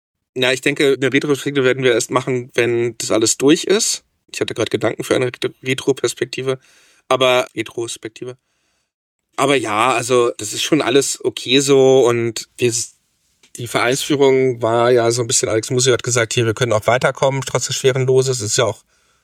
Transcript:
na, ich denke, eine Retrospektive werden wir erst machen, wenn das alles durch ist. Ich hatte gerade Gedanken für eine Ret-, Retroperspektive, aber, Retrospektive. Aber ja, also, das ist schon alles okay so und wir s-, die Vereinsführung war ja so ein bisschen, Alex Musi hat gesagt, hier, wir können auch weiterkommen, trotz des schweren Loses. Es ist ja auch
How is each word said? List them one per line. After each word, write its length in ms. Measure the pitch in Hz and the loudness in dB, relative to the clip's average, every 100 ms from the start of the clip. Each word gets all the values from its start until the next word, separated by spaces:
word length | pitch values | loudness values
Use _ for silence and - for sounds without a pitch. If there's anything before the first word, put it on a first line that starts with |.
| _ _ _ | _ _ _
na, 180 | 127 127 | -2 0
ich 100 | 131 | 0
denke, 360 | - - 143 131 | 0 2 2 2
eine 140 | 135 | 0
Retrospektive 500 | 135 147 139 143 143 | 0 0 -2 -2 0
werden 200 | 127 127 | 2 2
wir 100 | 127 | 2
erst 180 | 117 - | 2 0
machen, 400 | 131 127 127 123 - | -2 -2 -4 -4 -2
wenn 420 | 120 117 120 113 | 0 0 -2 -6
das 140 | - | -2
alles 260 | - 110 - | 0 0 2
durch 260 | 135 165 | 2 2
ist. 400 | - 202 - - - _ _ | 2 0 0 -6 -10 _ _
Ich 100 | - | -8
hatte 120 | - | -6
gerade 160 | - - | -4 -4
Gedanken 340 | 107 113 - | -2 -2 -4
für 120 | - - | -2 -2
eine 120 | 127 | -2
Ret-, 260 | - 127 - | -4 -8 -6
Retroperspektive, 960 | 131 131 - 131 - - 135 - 131 135 _ _ _ _ - | -6 -4 -2 -2 -4 -4 -8 -6 -6 -6 _ _ _ _ -2
aber, 400 | 131 131 123 - - | 2 2 2 0 -6
Retrospektive. 800 | 113 - 117 - 113 - 123 131 _ _ _ _ _ _ _ _ _ - | -10 -8 -10 -10 -14 -14 -16 -16 _ _ _ _ _ _ _ _ _ -2
Aber 180 | 135 139 | 0 2
ja, 380 | 107 104 123 | 0 0 2
also, 380 | 117 117 127 117 - | 0 2 2 2 -2
das 140 | 104 | -8
ist 120 | 120 | -6
schon 180 | - 151 | -2 0
alles 420 | 113 135 135 - | 2 2 0 -2
okay 360 | 127 - 120 135 | -6 -6 0 0
so 460 | 139 135 131 131 120 | 4 4 6 6 4
und 420 | 120 117 113 - - | 2 -2 -6 -12 -4
wir 120 | 120 | -2
s-, 260 | 117 - _ _ _ _ _ _ - | -2 -6 _ _ _ _ _ _ -14
die 120 | 120 | -8
Vereinsführung 920 | 120 117 135 - 139 139 131 131 120 | -2 -2 -2 -2 2 4 4 2 0
war 300 | 117 117 120 | 0 2 4
ja 180 | 123 117 | 4 2
so 100 | 120 | 0
ein 60 | 117 | -2
bisschen, 200 | - 123 | -2 -2
Alex 220 | 110 - | -2 -2
Musi 220 | 127 127 | 0 2
hat 120 | 117 | 0
gesagt, 300 | - 120 113 | 0 -2 0
hier, 120 | - 113 | 0 -2
wir 80 | |
können 200 | 107 120 | 0 0
auch 140 | 107 - | 0 0
weiterkommen, 540 | 120 151 - 139 135 131 | 0 0 0 0 -2 -4
trotz 220 | 135 - | -4 -4
des 80 | - | -2
schweren 300 | 135 131 131 | 0 0 2
Loses. 360 | 131 131 123 | 2 2 -2
Es 100 | 107 | -2
ist 60 | - | -2
ja 80 | 113 | -2
auch 180 | - _ _ _ _ | -4 _ _ _ _